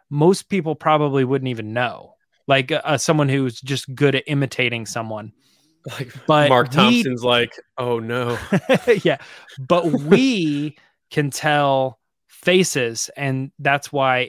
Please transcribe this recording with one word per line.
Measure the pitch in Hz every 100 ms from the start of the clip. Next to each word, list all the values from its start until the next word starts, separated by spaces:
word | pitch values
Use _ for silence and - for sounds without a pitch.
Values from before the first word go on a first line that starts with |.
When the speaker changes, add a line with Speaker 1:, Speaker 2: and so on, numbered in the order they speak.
| -
Speaker 1:
most | 143 165 196 -
people | 196 156 147
probably | 160 156 147 135 127
wouldn't | 135 127
even | 117 107
know. | 117 123 - - _ _ _ -
Like, | 135 131
uh, | 147 151 143
someone | - 156 139
who's | 139 131 110
just | 127 135 -
good | 123 143 131
at | -
imitating | 143 135 - 120 117 107
someone. | 117 110 107 107 - _ _ _ _ 135
Speaker 2:
Like, | - 131 135 -
Speaker 1:
But | 151 147
Speaker 2:
Mark | 123 123
Speaker 1:
we | 143
Speaker 2:
Thompson's | 214 240 160 120
like, | 123 120 117 - - -
"Oh, | 123 117
no." | 113 120 120 117 - 190 -
Speaker 1:
<laughs> | 254 - 208
Yeah. | 170 135 - - - -
But | 131 175 170
Speaker 2:
<laughs> | 139
Speaker 1:
we | 147 208 269 220 160 143 151 - _ _ _
can | 156 143
tell | - 156 147 143 135 131 - _ _ _
faces, | - - 185 175 143 117 117 - -
and | 139 131 135 -
that's | 143 139 -
why | 143 131 127